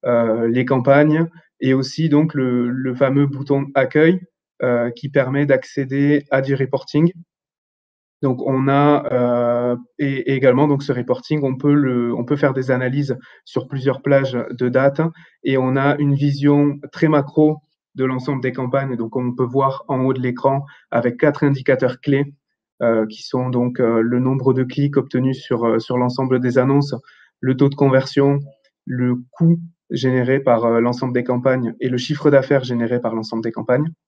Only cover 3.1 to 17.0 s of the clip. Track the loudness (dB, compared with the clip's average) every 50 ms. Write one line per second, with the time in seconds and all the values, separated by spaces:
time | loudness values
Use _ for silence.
3.1 | 2 2 2 0 -2 -6 -2 -2 -2 -2 -2 -2 0 0 0 2 2 4 4 4
4.1 | 2 2 -4 _ _ _ _ _ _ _ -2 -2 0 0 -2 -4 -6 -8 -12 -2
5.1 | 0 0 0 0 0 -2 2 2 2 0 0 -6 -8 -6 -6 -4 -2 0 2 2
6.1 | 2 0 0 _ -2 -2 0 0 -2 -2 -2 -2 -4 -6 -6 -2 0 2 2 2
7.1 | 0 -4 -20 _ _ _ _ _ _ _ _ _ _ _ _ _ _ _ _ _
8.1 | _ _ -2 -2 -2 -2 -2 -2 -2 0 0 2 2 4 4 4 2 2 0 -2
9.1 | -2 0 0 2 0 0 0 0 0 0 0 -2 -2 -4 -6 _ _ -4 -4 -4
10.1 | -2 -4 -2 -2 -2 2 4 4 4 4 2 2 2 -2 -2 -4 -4 -4 -2 -4
11.1 | -4 -4 -2 -4 -4 -2 -2 -2 -4 0 2 2 2 4 2 2 0 0 -2 -2
12.1 | -4 -4 -2 -4 -2 0 0 0 0 -2 -2 -2 -2 0 0 -2 -2 -2 -2 -2
13.1 | -6 -8 -8 -20 -20 _ _ -8 -6 -6 -6 -6 -8 -4 -2 -2 -2 -2 0 2
14.1 | 2 2 2 0 -4 -6 -6 -6 -4 -2 -2 0 2 2 2 2 2 2 -2 -2
15.1 | -4 -10 -20 _ _ _ -4 -2 0 0 0 0 0 2 2 2 2 2 2 0
16.1 | 2 2 0 0 0 2 2 2 4 4 2 0 -2 -4 -12 -16 -2 0